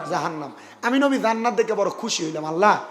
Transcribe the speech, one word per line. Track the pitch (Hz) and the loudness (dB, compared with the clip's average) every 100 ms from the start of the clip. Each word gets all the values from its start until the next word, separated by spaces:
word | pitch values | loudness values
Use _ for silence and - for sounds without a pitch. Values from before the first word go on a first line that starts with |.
| 156 | -4
জাহান্নাম। | 170 165 156 139 - - - | -2 -2 -6 -10 -14 -20 -6
আমি | 233 269 | 0 2
নবী | 277 262 | 4 2
জান্নাত | 220 226 240 | 2 0 0
দেখে | 220 214 | 0 0
বড় | 202 190 | 0 0
খুশি | - 233 - | -2 -4 -4
হইলাম। | 160 156 | -4 -6
"আল্লাহ, | 156 165 208 156 - | -4 2 4 4 -2